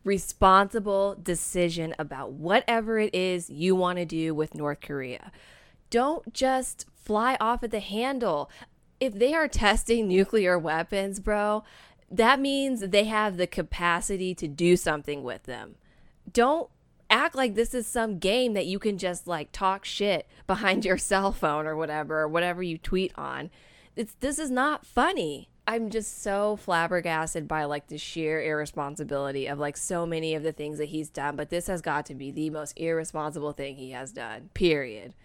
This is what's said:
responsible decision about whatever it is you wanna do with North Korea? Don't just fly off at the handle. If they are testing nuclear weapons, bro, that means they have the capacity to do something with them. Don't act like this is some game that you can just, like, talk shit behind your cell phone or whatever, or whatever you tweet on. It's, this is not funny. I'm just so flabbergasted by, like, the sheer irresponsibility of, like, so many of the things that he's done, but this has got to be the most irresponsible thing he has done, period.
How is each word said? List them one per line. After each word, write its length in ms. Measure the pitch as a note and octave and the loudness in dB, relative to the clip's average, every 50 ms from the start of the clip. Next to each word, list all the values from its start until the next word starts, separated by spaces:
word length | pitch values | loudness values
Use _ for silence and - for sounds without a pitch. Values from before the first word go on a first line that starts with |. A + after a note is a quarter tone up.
| - | -2
responsible 1120 | G3 G3+ F#3 - - - - G#3+ F#3+ F#3+ G3 G3+ G3 - A3+ G3 G#3 G3 G3 G3 G3+ G3 - | 0 0 0 -2 -6 2 6 8 10 10 10 8 6 0 -2 -2 0 2 2 2 2 0 -2
decision 720 | E3+ - F3 F3 - - - F3+ F3 E3+ E3 E3+ D#3+ E3 - - | -4 -2 -2 -2 -2 -2 0 2 2 2 0 -2 -4 -4 -6 -6
about 320 | D#3 D3 C#3+ C3 C3+ A2 C3+ | -8 -8 -8 -8 -10 -10 -10
whatever 680 | D3 D3+ E3+ G3+ B3+ - - A#3 A3+ G#3+ A3 A3+ A3 | -6 0 2 4 4 4 2 0 0 0 0 0 0
it 140 | G#3+ G#3 - | 0 0 0
is 360 | F#3 F#3 F#3 F3+ F3+ E3+ - | 0 0 0 0 -2 -4 -8
you 260 | C#3 D3 E3+ F#3+ F#3 | -6 0 2 4 4
wanna 300 | F#3 F3+ F3+ F3+ F3+ F3 | 4 4 2 0 -2 -4
do 280 | D#3+ E3 D#3+ D#3+ D#3+ D#3 | -4 -2 -2 -2 0 0
with 220 | D3 D#3 D#3 - | -2 -2 -4 -4
North 260 | D3+ D3 D3 C#3+ - | -4 -4 -4 -4 -6
Korea? 500 | - - D3 C#3 C3 B2+ B2 - - - - - - - - - - - _ _ _ _ | -8 -8 -8 -8 -8 -8 -10 -12 -14 -18 -20 -20 -20 -20 -20 -20 -20 -20 _ _ _ _
Don't 440 | - A#3 B3+ C#4+ D#4+ - - A#3 - | 0 2 2 2 0 -4 -6 -10 -4
just 520 | - C4 C4 C4 C4 B3+ - - - - - _ | 0 0 2 2 0 -2 -4 -8 -12 -16 -18 _
fly 420 | _ - - G#3+ G#3 A3+ B3+ C4 - | _ -4 -2 0 2 2 2 2 2
off 240 | A3 A3+ B3 A#3 A#3+ | 2 0 0 0 -2
at 80 | A3+ | -4
the 80 | A#3 G#3 | -4 -4
handle. 680 | G3 F#3 G3 A3 A#3+ C4+ C#4 B3+ A#3 G3 D#3+ D3 C#3+ - - - - - _ _ _ _ _ _ | -4 -4 -2 -2 -2 -2 -2 0 0 0 0 0 -2 -6 -12 -18 -20 -20 _ _ _ _ _ _
If 140 | C4 C4 G3+ | -4 -2 2
they 200 | G3 A#3+ C4+ D#4 | 4 4 4 6
are 140 | E4 D#4 | 4 2
testing 600 | C#4+ - - A3+ G3+ G#3+ A3+ - - A#3 A#3 A3 | 2 2 4 4 6 4 4 2 2 2 2 4
nuclear 500 | F#3+ F3+ F#3+ G3 - - A3 F#3+ F3+ F3+ | 4 6 4 4 6 4 4 4 4 4
weapons, 600 | F3 D#3 D#3+ D#3 D#3+ E3+ - G#3 G3 G3 G3 G3 G3 | 2 2 0 0 0 -2 -2 -2 -2 -2 -2 -6 -4
bro, 440 | F#3+ G#3+ G#3 G#3 G#3 G#3 G#3+ G#3+ G#3+ - - - - - - _ _ - | -2 0 0 2 2 0 0 -2 -4 -8 -18 -20 -20 -20 -20 _ _ -2
that 300 | F#3 F3+ A3 A#3+ C4+ C4+ | 2 6 6 6 6 6
means 400 | C4+ C#4 C#4 C#4 C#4 C4+ B3+ A3+ | 4 0 0 0 0 0 -2 -2
they 240 | G3 F#3 F#3 G3+ G#3 | -2 2 4 4 4
have 320 | G#3+ A3 G#3+ G#3+ G#3+ F#3 | 4 2 0 0 0 0
the 100 | F3 F3+ | 0 -2
capacity 840 | F3 - F#3+ E3 - - - F3 F3 E3+ - - - G3+ F#3 F#3 F#3 F3+ | 0 0 -4 -4 -4 -4 0 2 2 2 0 0 -2 -4 -2 -2 -4 -4
to 120 | - E3 | -4 -6
do 300 | D3+ C#3+ D3 F3 F3 F3+ | -6 -2 2 6 6 6
something 460 | F3 - E3+ D3+ D3 D3 D3 D3 C#3+ B2+ | 6 6 2 -2 -2 -4 -6 -6 -6 -6
with 200 | A#2+ - - - | -8 -8 -10 -10
them. 320 | - B2 A2+ - - - - _ _ _ - - - _ _ _ - | -12 -12 -12 -12 -16 -18 -20 _ _ _ -20 -20 -20 _ _ _ -2
Don't 380 | - A#3 A#3 C4+ D4+ E4 - - _ _ _ _ _ _ _ - | 2 4 4 4 4 2 -2 -6 _ _ _ _ _ _ _ 2
act 260 | A3 A#3+ D4 E4+ - | 4 4 4 2 2
like 200 | C4 C4 A#3 G3 | 0 0 2 2
this 180 | G#3 A#3 A3+ - | 0 0 0 -2
is 120 | B3+ A3 | -4 -4
some 320 | - - A#3+ A3+ A3 G3+ | -2 -2 -2 0 0 -2
game 360 | E3 - F#3 G#3+ B3+ B3+ A#3+ G#3 | 0 0 2 2 2 2 2 0
that 120 | G3 E3 | 0 0
you 140 | E3+ F#3+ G3+ | -2 -2 -2
can 180 | - G#3+ G3+ | -2 -2 -2
just, 300 | F3 F#3+ F3+ F3 - - | -2 -4 -4 -4 -6 -6
like, 240 | F3 E3+ D#3 D3 - | -6 -6 -6 -6 -8
talk 340 | - - G3 F#3 F#3+ G3 - | -6 -2 0 0 0 -2 -4
shit 420 | - - - G3+ G3+ F#3 D#3 - - - - - | -8 -4 -2 0 2 0 0 -2 -8 -16 -10 -4
behind 360 | - F#3+ G3+ G#3+ F#3+ F#3+ F#3+ - | -2 -2 2 2 2 2 2 2
your 120 | F#3 F#3 | 2 0
cell 340 | F3+ - - G3 G3 G3 G3 | 0 2 2 2 2 4 2
phone 360 | F#3+ - - D#3 D3 D3+ D3+ | 0 0 0 0 0 0 -2
or 80 | D#3 D#3 | -2 -2
whatever, 460 | D#3 D#3+ D3+ D3+ D#3 D3+ C#3 D#3 D#3 | -2 -2 -2 -2 -2 -2 -2 0 0
or 60 | D#3 | 0
whatever 360 | D3+ D#3 E3+ F3 F3+ F3 F3+ F#3 | 0 2 0 0 0 -2 -2 -4
you 140 | F3 D#3+ | -6 -6
tweet 340 | D#3+ - - F#3+ F#3 F#3+ - - | -6 -4 -2 0 0 0 -2 -4
on. 340 | D3+ C#3+ C3+ C3 C3+ C#3+ F#3 - - - - - - - - _ | -8 -10 -10 -8 -10 -10 -12 -16 -20 -20 -20 -20 -20 -20 -12 _
It's, 200 | - A#3 - - - | -8 -8 -8 -8 -6
this 200 | B3 C#4+ C#4+ D4 | -4 -4 -4 -4
is 100 | D#4 C4+ | -4 -2
not 360 | B3+ B3 C4+ D4+ D4+ - - | 0 0 2 0 0 -4 -6
funny. 640 | - - A#3+ C4+ F4 F#4+ D4 F3+ D3+ C#3+ - - - _ _ _ | -2 0 2 2 2 2 0 -2 -4 -4 -8 -12 -16 _ _ _
I'm 220 | - A3+ A#3 A3+ G#3 | -2 -2 -2 -2 -2
just 320 | G3+ A3 G#3 - - - | -4 -4 -4 -6 -8 -6
so 360 | - G#3 G3 G3+ G#3 G#3 G#3+ | -4 -2 0 2 2 0 0
flabbergasted 880 | G#3 - - F3 E3 E3+ E3+ F3+ F3 D3+ E3+ D#3+ D#3+ D#3+ E3 - E3 D3+ | -2 -2 0 2 2 2 2 0 0 0 0 -2 -2 -2 -2 -4 -6 -4
by, 160 | D3 D#3+ D#3 D3+ | -4 -2 -2 -2
like, 220 | C#3+ D3 D3 - | -2 -4 -6 -6
the 100 | - D3+ | -10 -12
sheer 440 | D3+ - - - E3 D#3+ D#3 D#3 D#3+ | -12 -10 -8 -6 -4 -2 0 0 0
irresponsibility 1080 | - D#3 D3+ D3+ D3+ D3 - D#3 C#3+ C#3+ D3 D3+ D3+ C#3+ C#3+ C#3 C#3 C#3 C#3 C#3 C3+ | 0 0 -2 -2 -4 -4 -6 -6 -6 -6 -6 -8 -6 -4 -4 -2 -2 -2 -4 -4 -4
of, 100 | C#3 C#3+ C#3+ | -4 -4 -4
like, 180 | D3 D3 C#3+ | -4 -4 -4
so 280 | - - - F#3 E3+ E3+ | -6 -6 -4 -2 -2 -2
many 300 | E3 E3 D#3+ D#3+ D#3+ D#3 | -2 -2 -2 -2 -2 -2
of 80 | D#3 D3+ | -2 -2
the 80 | D#3+ | -4
things 260 | D3+ - D3 D3+ D3+ | -4 -4 -6 -8 -6
that 80 | D3 D3+ D3 | -6 -6 -4
he's 200 | D3+ D#3 D3+ - | -4 -6 -6 -6
done, 260 | - D#3 C#3 C#3+ D3 | -6 -6 -4 -4 -4
but 140 | C#3+ D3+ - | -4 -6 -4
this 180 | E3+ F3 F3 | -4 -4 -4
has 140 | - F#3 E3+ | -4 -6 -4
got 240 | D3+ E3 C#3+ D3 D3 | -2 -2 -2 -2 -4
to 80 | - D3 | -6 -10
be 160 | C3 C#3 C#3 | -12 -12 -8
the 180 | C#3 D3+ D#3 D#3 | -6 -4 -4 -4
most 260 | D#3 D3+ D3+ C#3+ - - | -4 -6 -8 -10 -8 -4
irresponsible 720 | D#3+ E3 E3 D#3+ D#3+ D#3+ - D#3 D3+ D3+ D3 D3+ D3 D3 | -2 -2 0 -2 -2 -4 -6 -6 -6 -6 -6 -6 -6 -6
thing 240 | C#3+ - C#3 C#3 C3+ | -6 -6 -8 -10 -10
he 160 | C#3 C3 C3 | -12 -12 -12
has 200 | C3 B2 C3+ C3 | -10 -12 -12 -12
done, 380 | A#2 - A#2+ A2+ G#2+ A2+ D3 - - | -10 -10 -10 -10 -10 -12 -14 -10 0
period. 600 | - F#3 E3+ D#3 C#3+ C3+ B2 G#2+ G#2+ G2 C#3 - - - | 2 4 4 4 2 0 -4 -8 -12 -14 -16 -18 -20 -20